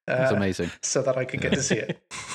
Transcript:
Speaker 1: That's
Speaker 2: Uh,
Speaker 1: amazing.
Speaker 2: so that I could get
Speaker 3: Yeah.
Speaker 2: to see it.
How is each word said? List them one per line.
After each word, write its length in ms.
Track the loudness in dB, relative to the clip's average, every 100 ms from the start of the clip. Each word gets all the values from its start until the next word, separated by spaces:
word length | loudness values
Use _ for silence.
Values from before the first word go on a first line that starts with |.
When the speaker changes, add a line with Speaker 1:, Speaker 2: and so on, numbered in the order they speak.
| -4
Speaker 1:
That's 260 | 2 2
Speaker 2:
Uh, 40 | 2
Speaker 1:
amazing. 340 | 2 0 -4 -4
Speaker 2:
so 180 | -2 0
that 160 | 2 0
I 80 | 0
could 160 | -2
get 120 | 0
Speaker 3:
Yeah. 20 | 0
Speaker 2:
to 60 |
see 140 | 2 0
it. 200 | -2 -8 -10 -14 -10